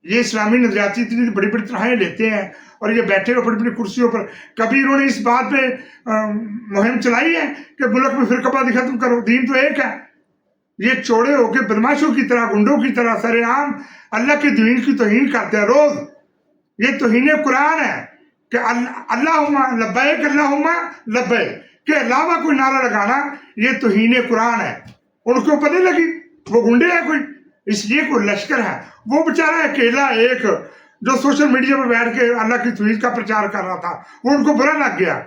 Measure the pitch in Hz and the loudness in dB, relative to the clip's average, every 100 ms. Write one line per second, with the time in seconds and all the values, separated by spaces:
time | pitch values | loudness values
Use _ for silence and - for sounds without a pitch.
0 | 160 226 233 220 208 247 233 196 202 240 | 0 0 0 -2 2 2 2 0 -2 -2
1 | 226 233 233 196 208 233 - 190 226 240 | -4 0 0 0 0 -2 -4 -4 -2 0
2 | 196 - 220 214 190 - - _ 214 226 | -2 -2 -2 -2 -6 -14 -20 _ -2 0
3 | 190 196 214 247 233 214 240 233 214 - | 2 0 2 0 0 -2 -2 -4 -6 0
4 | 233 226 202 - - - 226 269 277 277 | 0 0 -6 -14 -18 -4 0 2 2 2
5 | 277 214 226 247 - 277 262 254 - - | 2 0 0 0 0 0 0 -4 -12 -16
6 | 240 220 214 208 226 214 214 196 220 247 | -4 -2 -2 -6 -8 -12 -4 0 0 2
7 | 240 233 320 330 294 - - - 247 240 | 0 2 0 0 -4 -8 -18 -4 0 2
8 | 277 247 214 247 254 269 240 226 247 247 | 0 0 0 0 0 0 0 0 -2 -2
9 | 247 240 208 247 247 262 285 285 240 - | 0 0 2 0 2 2 0 0 -4 -6
10 | - _ _ _ _ _ _ - 220 226 | -16 _ _ _ _ _ _ -4 -2 -2
11 | 208 226 254 285 226 262 202 214 240 285 | 0 0 2 2 2 0 0 0 0 2
12 | 302 240 247 240 233 208 208 277 254 220 | 0 0 0 0 2 2 2 2 2 0
13 | 233 208 233 233 233 262 294 - - - | 0 0 0 0 0 0 -2 -6 -12 -20
14 | _ 220 254 294 294 - 220 254 285 254 | _ -2 0 2 2 2 2 2 0 0
15 | 214 226 269 233 214 214 208 277 302 285 | 2 4 2 0 -2 0 4 4 4 0
16 | - - _ _ _ _ _ - 247 247 | -10 -20 _ _ _ _ _ -2 -2 0
17 | 240 233 277 302 277 262 294 320 240 127 | 2 2 2 2 0 0 0 0 -4 -6
18 | - _ _ _ _ 240 233 240 247 - | -12 _ _ _ _ -4 -2 -2 -4 -10
19 | - 233 311 320 294 285 262 233 220 233 | -6 -2 0 0 0 0 0 -2 -2 0
20 | 285 330 294 277 285 285 320 349 349 - | 0 0 0 0 0 0 -2 -2 -6 -12
21 | - 226 247 233 165 - - _ - 302 | -4 -4 0 -2 -2 -8 -18 _ -2 0
22 | 233 254 330 330 311 269 262 269 247 208 | 0 0 0 -2 0 0 2 0 0 0
23 | 202 277 285 - - - 240 247 233 196 | 0 -2 -4 -10 -16 -2 -2 0 2 4
24 | 226 247 247 220 233 226 151 101 - - | 4 2 2 0 0 -2 -4 -8 -18 -20
25 | _ _ 226 247 214 294 294 359 370 339 | _ _ 0 0 2 2 2 2 2 2
26 | 330 - - _ - 226 226 240 349 339 | 0 -4 -16 _ 0 2 4 4 4 2
27 | 311 302 - - _ _ - 214 208 285 | 0 -4 -4 -14 _ _ -4 -4 0 -2
28 | 320 240 202 196 - 262 196 - - - | 0 0 0 -4 -2 -2 -2 -6 -14 -18
29 | 214 285 320 285 311 330 302 277 240 262 | -2 0 2 0 0 0 -2 0 0 2
30 | 269 226 247 247 214 165 - - _ _ | 0 2 2 2 0 -2 -6 -20 _ _
31 | 190 262 285 285 294 247 269 277 247 233 | -2 0 2 2 4 2 2 0 2 0
32 | 240 247 240 240 220 247 240 196 208 220 | 0 0 0 2 0 0 -2 -2 -2 0
33 | 247 226 208 214 202 208 185 175 175 156 | -2 -4 -2 -2 -2 -6 -8 -8 -8 -10
34 | - - 240 285 247 254 277 302 262 - | -16 -6 0 2 2 2 2 2 -2 0
35 | 175 127 | -2 -2